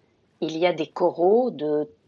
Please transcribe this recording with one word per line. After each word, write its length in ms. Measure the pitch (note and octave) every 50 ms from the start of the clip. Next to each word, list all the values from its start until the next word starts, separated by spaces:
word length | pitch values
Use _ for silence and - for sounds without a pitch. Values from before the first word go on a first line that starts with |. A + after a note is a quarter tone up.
| _ _ _ _ _ _ _ -
il 160 | E3+ D#3 D#3+
y 80 | D#3+ F3
a 80 | F3 E3+
des 140 | D#3 D#3
coraux 640 | - - - F#3 E3+ - E3+ E3+ F#3 G#3+ A#3+ B3+ A#3+
de 360 | - C3+ D3 D3+ D3+ D3+ D3+ D3+ - _ _